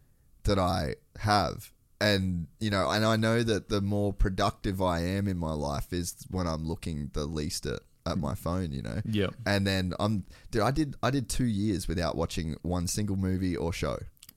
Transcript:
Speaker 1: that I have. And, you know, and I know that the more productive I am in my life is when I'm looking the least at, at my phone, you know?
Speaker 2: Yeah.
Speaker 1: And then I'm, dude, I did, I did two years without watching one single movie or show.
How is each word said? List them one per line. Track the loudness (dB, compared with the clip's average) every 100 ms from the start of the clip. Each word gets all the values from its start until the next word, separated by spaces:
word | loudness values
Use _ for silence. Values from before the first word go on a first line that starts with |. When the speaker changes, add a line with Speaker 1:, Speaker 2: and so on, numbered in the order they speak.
| -20 _ _ -4
Speaker 1:
that | 2 2
I | 4 2 -2 -6 _ -4
have. | 4 4 4 -4 -14 -20 _ _
And, | 2 4 2 0 -4 -4
you | 0
know, | 2 2
and | 4 4
I | 4
know | 4 2
that | 2 0 0
the | 0
more | 2 2 0
productive | 2 2 4 0 0 -4 0
I | 0 2
am | 0 0 0
in | -2
my | -2
life | -2 -2 -4 -4
is | -4 -4 -8 -6
when | -2 -2
I'm | -2 -4
looking | -4 -6 -6 -6
the | -4 -4
least | -2 -4 -4 -6
at, | -6 -10 _ -4
at | -2
my | -2 -4
phone, | -2 -2 -2
you | -6
know? | -6 -6 -2
Speaker 2:
Yeah. | 0 0 -2 0
Speaker 1:
And | 2 2
then | 2 0 0
I'm, | 0 0 -4 -16 -4
dude, | 2
I | 2
did, | 2 -2 0
I | 0
did | 0 0
two | 0 2
years | 2 2 0 0
without | 0 0 0
watching | -2 -2 -4 -4
one | -2 0 0
single | -2 -2 0
movie | 0 2 0 0
or | -2
show. | -2 -2 -4 -8 -16 -20